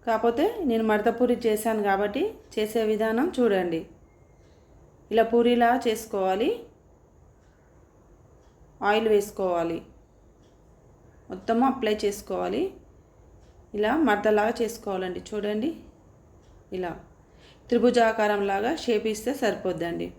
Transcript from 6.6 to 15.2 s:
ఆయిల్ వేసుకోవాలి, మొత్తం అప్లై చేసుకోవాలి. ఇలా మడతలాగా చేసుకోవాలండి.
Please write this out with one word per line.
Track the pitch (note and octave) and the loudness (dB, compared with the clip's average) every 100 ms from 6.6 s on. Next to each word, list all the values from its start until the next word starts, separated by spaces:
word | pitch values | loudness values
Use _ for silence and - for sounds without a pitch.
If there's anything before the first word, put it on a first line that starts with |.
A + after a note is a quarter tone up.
| - _ _ _ _ _ - _ _ _ _ _ _ _ _ _ - - _ _ - - G3+ | -8 _ _ _ _ _ -20 _ _ _ _ _ _ _ _ _ -20 -20 _ _ -20 -6 0
ఆయిల్ | G#3+ A3+ | 0 4
వేసుకోవాలి, | G#3 G3+ - F#3+ F3 E3+ E3 - - _ _ _ _ _ _ _ - - - - - - | 2 0 -4 -2 0 -2 -4 -10 -20 _ _ _ _ _ _ _ -20 -20 -20 -20 -20 -16
మొత్తం | F#3 - A3+ C4+ | -14 -2 2 2
అప్లై | B3+ A3 G#3+ | 2 -2 0
చేసుకోవాలి. | G3+ G3+ - F#3 F3+ G#3 F#4+ - - - _ _ - - - - - G#3 | -2 -4 -8 -6 -4 -2 -4 -6 -20 -20 _ _ -20 -20 -20 -20 -14 -4
ఇలా | G#3+ D4 D4 | -2 2 2
మడతలాగా | G#3 G#3+ G#3+ G#3+ A#3 | 2 2 2 2 -2
చేసుకోవాలండి. | A3+ - - F#3+ F#3 F3+ | -4 -4 -8 -6 -6 -8